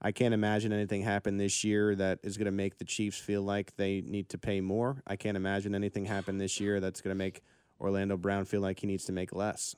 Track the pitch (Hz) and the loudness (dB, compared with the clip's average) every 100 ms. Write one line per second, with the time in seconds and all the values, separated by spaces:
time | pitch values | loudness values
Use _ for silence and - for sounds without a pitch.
0 | 101 101 123 110 104 107 107 104 101 101 | -4 2 4 4 4 2 2 0 0 0
1 | 104 101 104 98 101 - 107 104 104 98 | 0 0 0 0 0 2 2 4 4 4
2 | 95 92 - 98 104 98 98 - 90 - | 2 0 -4 -2 -2 0 -2 -4 -6 -2
3 | 104 - - 101 98 101 98 - 98 98 | -2 -2 -2 0 2 0 -2 -2 0 0
4 | 80 101 95 87 - 98 95 104 120 135 | -2 -4 -4 -6 -2 0 0 2 0 -2
5 | - 98 107 101 95 101 101 98 101 101 | -6 -4 -2 0 0 0 0 0 0 -2
6 | 98 98 - 98 95 - 101 101 95 92 | -2 -2 -2 -2 -2 0 0 0 0 -4
7 | 95 95 95 - - _ _ _ 98 98 | -4 -2 -2 -6 -16 _ _ _ 0 2
8 | 98 95 98 98 95 101 98 95 104 95 | 2 0 2 0 0 0 0 0 -2 -2
9 | - 92 92 - 104 - - | -2 -4 -4 -2 -2 -2 -8